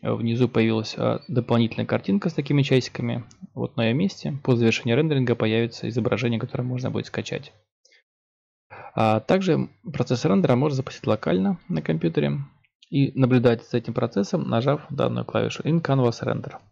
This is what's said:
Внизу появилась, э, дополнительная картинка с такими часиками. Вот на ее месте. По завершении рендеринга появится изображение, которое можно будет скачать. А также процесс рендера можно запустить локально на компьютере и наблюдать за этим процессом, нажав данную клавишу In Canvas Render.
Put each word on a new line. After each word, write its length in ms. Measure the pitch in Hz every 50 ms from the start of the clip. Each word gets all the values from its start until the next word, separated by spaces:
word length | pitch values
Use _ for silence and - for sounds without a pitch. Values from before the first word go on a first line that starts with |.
| -
Внизу 460 | - 117 110 113 117 113 117 127 113
появилась, 460 | - 113 113 113 110 113 110 - -
э, 240 | - - 117 113 - - -
дополнительная 580 | - 127 120 - 120 117 117 113 - - 113
картинка 420 | - 117 110 - - 190 202 - 185
с 60 | 160
такими 280 | - 143 - 143 143 139
часиками. 640 | 139 139 131 123 - - - 127 117 117 123 117 - - _ - - _
Вот 220 | - 120 123 -
на 80 | - 117
ее 100 | 113 117
месте. 440 | 139 185 196 - - - 151 147 135 -
По 140 | - 127
завершении 380 | 117 120 113 110 - - 117 117
рендеринга 400 | 127 156 160 151 135 131 120 117
появится 540 | 117 117 110 110 113 117 117 - - - 113
изображение, 520 | 110 117 110 - - 104 131 120 117 110
которое 240 | 117 120 - - 123
можно 260 | 123 127 123 127 113
будет 160 | 110 107 110
скачать. 460 | - - - 117 - - - 135 - _ _ _ _ _ _ _ _ _ _ _ _ _ _ _ _ _ _ _ _ _ _ _ _ - - - - _
А 260 | - 113 110 107 110
также 500 | - - 170 190 196 185 156 135 127 - - _ _ - 135
процесс 320 | - - - 127 117 -
рендера 320 | 156 190 202 180 139 127
можно 200 | 123 139 156 143
запустить 300 | 131 131 - - - -
локально 520 | - 107 107 - - 165 185 190 202 190 170 _ -
на 140 | 180 160 160
компьютере 560 | - 160 165 165 165 165 151 147 143 143 143 139 - _ _ _ _ _ _ _ _
и 280 | - 151 139 - - 135
наблюдать 460 | 131 120 123 123 117 123 117 117 -
за 140 | - - 123
этим 160 | 117 - 113
процессом, 540 | 123 117 120 - 196 202 - - 165 - 123
нажав 380 | 120 113 120 139 139 151 - -
данную 340 | 135 139 - 120 117 117 123
клавишу 380 | - - 110 110 113 120 - -
In 180 | 135 156 170
Canvas 420 | 160 - 135 135 127 120 113 - -
Render. 360 | 117 113 113 113 135 - - _ _